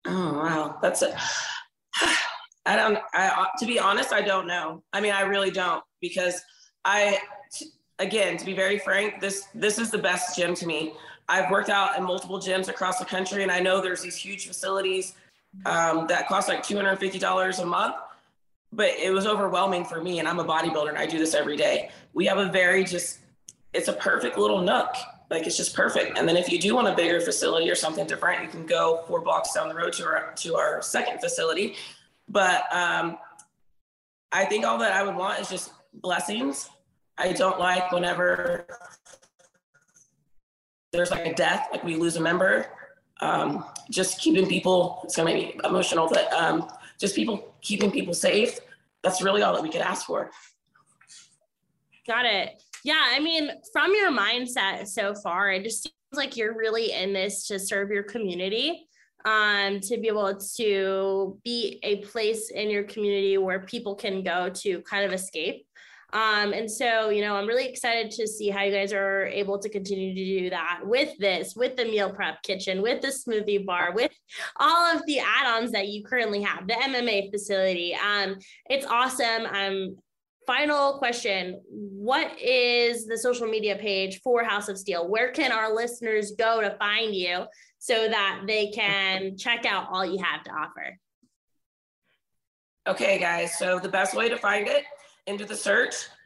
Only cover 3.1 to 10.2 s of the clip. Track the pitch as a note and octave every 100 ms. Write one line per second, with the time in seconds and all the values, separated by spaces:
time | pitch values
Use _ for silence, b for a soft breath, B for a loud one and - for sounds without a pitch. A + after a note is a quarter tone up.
3.1 | F3 F#3+ - F#3 - A#3 A#3 F#3+ G#3 C4+
4.1 | G#3+ G3+ F#3+ F3 F3 D#3+ E3+ _ G3 G#3
5.1 | G3 G3 G3 F#3+ F#3 F3+ E3 - _ F3+
6.1 | F#3 F3+ F3+ - b b _ F#3 G#3 G3+
7.1 | G3 - - - - - _ _ - F#3+
8.1 | A3 F#3 E3+ F#3+ F#3+ F#3+ G3+ F#3 G3 G#3
9.1 | G3+ F#3+ F#3+ - - G#3 G#3 A3+ G#3 F3
10.1 | F3+